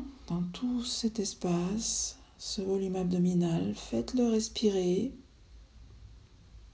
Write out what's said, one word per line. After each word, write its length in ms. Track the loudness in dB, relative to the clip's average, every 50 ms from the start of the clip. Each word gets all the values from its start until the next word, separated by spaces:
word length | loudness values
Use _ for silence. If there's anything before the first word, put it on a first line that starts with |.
| 0 -4 -10 -16 -6
dans 160 | -4 -2 -2 -2
tout 400 | -4 -4 -4 -2 -2 0 -2 -2
cet 360 | -2 -4 -2 -2 -2 0 0
espace, 1000 | -2 -4 -4 -4 -2 0 0 0 0 0 -2 -2 -2 -2 -2 -2 -2 -4 -6 -10 -18 -20 -20 -14
ce 220 | -10 -8 -6 -4
volume 360 | -2 0 0 0 0 0 0
abdominal. 800 | 0 0 2 2 4 4 4 6 4 4 4 2 2 2 0 -2
Faites-le 520 | -4 -6 -4 -2 -2 -2 0 2 2 4
respirer. 840 | 4 4 2 0 0 -2 2 2 2 4 4 4 4 2 2 0 -2 -4 -8 -16 -20 -20 -20 -20 -20 -20 -20 -20 -20 -20 -20 -20 -20 -20 -20 -20 -20 -20 -20 -20 -20 -20 -20 -20 -20 -20 -20 -20 -20